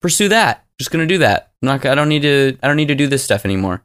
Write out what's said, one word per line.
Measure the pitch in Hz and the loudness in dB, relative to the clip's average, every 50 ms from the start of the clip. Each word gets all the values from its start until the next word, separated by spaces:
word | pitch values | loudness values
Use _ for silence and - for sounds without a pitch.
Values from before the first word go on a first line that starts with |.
pursue | - 175 - - - 196 | -4 -2 0 0 2 2
that. | 214 226 214 139 107 - _ _ _ - | 2 2 2 0 -2 -4 _ _ _ -14
Just | - - | -10 -4
gonna | - 165 160 | -4 -2 0
do | 160 185 175 | 0 2 2
that. | 147 110 98 - - _ _ - | 2 2 2 0 -4 _ _ -4
I'm | - | -2
not, | 131 139 135 135 | -2 -2 0 0
I | 135 135 | 0 0
don't | 143 151 151 | 0 2 0
need | 151 151 | 0 0
to, | 143 147 143 139 135 135 131 - | 2 2 2 2 2 0 0 -2
I | - 135 | -2 -2
don't | 147 | 0
need | 151 151 143 | 0 0 0
to | 147 | 0
do | 135 147 | 0 0
this | 139 139 131 | 0 -2 -2
stuff | - - 104 98 - | -2 -2 -2 -2 -2
anymore." | 98 98 92 95 95 90 104 _ | -2 -2 -2 -2 -2 -4 -6 _